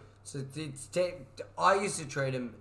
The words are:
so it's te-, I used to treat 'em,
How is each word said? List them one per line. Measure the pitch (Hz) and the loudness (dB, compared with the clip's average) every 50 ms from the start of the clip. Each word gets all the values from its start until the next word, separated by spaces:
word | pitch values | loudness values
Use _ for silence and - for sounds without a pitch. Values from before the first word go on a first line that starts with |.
| - - - - | -12 -18 -20 -20
so | - - - 139 135 135 - | -14 -10 -8 -8 -8 -8 -8
it's | 151 156 143 135 - - | -8 -8 -8 -8 -10 -10
te-, | - - 175 180 175 - - - - - - - - - | -2 0 2 2 2 0 -6 -12 -14 -12 -14 -14 -10 0
I | - 170 185 196 | 4 6 6 6
used | 202 208 185 - 160 | 6 4 2 0 -2
to | 156 | -4
treat | 135 - 147 135 131 131 | -2 0 0 0 2 0
'em, | 127 123 117 107 - | 0 -2 -4 -8 -4